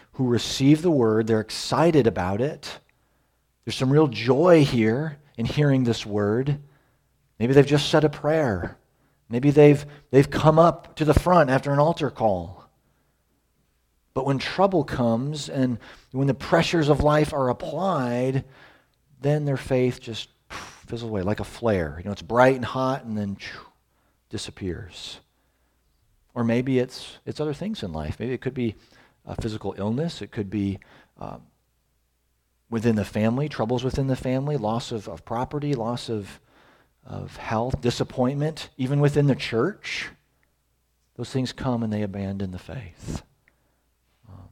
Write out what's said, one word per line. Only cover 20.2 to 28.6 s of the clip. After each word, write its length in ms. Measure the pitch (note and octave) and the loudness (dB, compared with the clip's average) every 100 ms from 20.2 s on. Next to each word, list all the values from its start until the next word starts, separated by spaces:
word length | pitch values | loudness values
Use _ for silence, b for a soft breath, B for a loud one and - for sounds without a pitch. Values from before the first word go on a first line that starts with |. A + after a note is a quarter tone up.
| - _ _ | -14 _ _
fizzles 580 | - - - - A#2 A#2 | -18 -16 -20 -14 -10 -6
away 140 | G#2+ | -4
like 180 | F#2 G#2+ | -2 -4
a 40 | |
flare. 500 | G2+ - A#2 G2 D#2 D2+ | -6 -4 0 0 -2 -6
You 80 | F2+ | -10
know, 60 | |
it's 80 | G2+ | -10
bright 360 | F2 A#2 B2+ C3+ | -2 4 4 4
and 80 | |
hot 400 | A#2 C3 C3 C3+ | -2 -4 -2 -4
and 120 | A#2 G#2+ | -6 -6
then 220 | G2+ G2 - - - _ _ _ _ _ _ | -6 -8 -12 -16 -20 _ _ _ _ _ _
disappears. 920 | G#2 - - F#2+ D#2 F2 - - - _ _ _ _ _ _ _ _ _ _ _ | -12 -12 -10 -8 -8 -12 -16 -16 -16 _ _ _ _ _ _ _ _ _ _ _
Or 100 | A#2+ | -4
maybe 340 | A#2 A#2 C3 B2+ | 0 0 2 0
it's, 400 | B2+ - - - | 0 -6 -18 -16
it's 160 | - C3+ | -12 -6
other 140 | D3+ | -6
things 280 | C#3+ F#3+ A3 | -6 -8 -8
in 100 | G2+ | -8
life. 280 | D#2 D2+ - | -8 -8 -6
Maybe 140 | A2+ | -6
it 80 | B2+ | -6
could 100 | C3+ | -6
be 220 | B2+ | -4